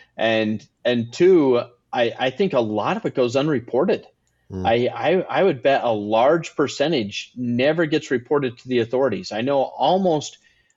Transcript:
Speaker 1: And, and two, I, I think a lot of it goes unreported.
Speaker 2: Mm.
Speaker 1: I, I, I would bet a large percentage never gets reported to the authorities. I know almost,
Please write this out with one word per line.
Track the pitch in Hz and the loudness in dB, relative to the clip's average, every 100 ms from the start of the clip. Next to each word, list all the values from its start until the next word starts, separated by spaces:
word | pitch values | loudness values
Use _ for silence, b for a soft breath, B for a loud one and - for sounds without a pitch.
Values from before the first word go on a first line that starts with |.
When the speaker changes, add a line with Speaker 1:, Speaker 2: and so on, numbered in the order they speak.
| b b | b b
Speaker 1:
And, | 110 110 107 110 - _ | -2 0 0 -4 -8 _
and | 123 123 117 | -2 0 -2
two, | - 180 185 139 120 - _ _ | 2 4 6 6 2 -2 _ _
I, | 127 117 - | -2 -2 -2
I | 127 | -4
think | - 196 | -2 0
a | 139 | 0
lot | 110 107 113 196 | 0 -2 -2 -4
of | |
it | 160 | -4
goes | 131 123 135 | -2 0 0
unreported. | 151 139 117 123 185 214 - _ _ _ - | 0 -2 -2 -2 0 -2 -6 _ _ _ -14
Speaker 2:
Mm. | 95 92 | -4 0
Speaker 1:
I, | 117 120 | 0 0
I, | 113 123 180 151 | -2 0 0 0
I | 131 | 0
would | 190 135 | 0 2
bet | 139 135 | 2 2
a | 117 | 0
large | 107 104 110 127 170 - - | -2 0 2 4 2 0 -4
percentage | 135 - 143 160 101 - - - | -2 0 -2 0 -4 -8 -12 -8
never | 123 120 135 160 | -4 0 2 2
gets | 160 151 - | 0 -2 -2
reported | 127 120 147 131 117 | -4 0 -2 -2 -6
to | 127 | -4
the | 123 | -2
authorities. | 113 127 135 95 92 | 0 0 0 -2 -6
I | 104 | -6
know | 127 143 | -2 0
almost, | 127 - 139 185 185 151 - - _ _ _ | -2 0 0 2 2 -2 -4 -14 _ _ _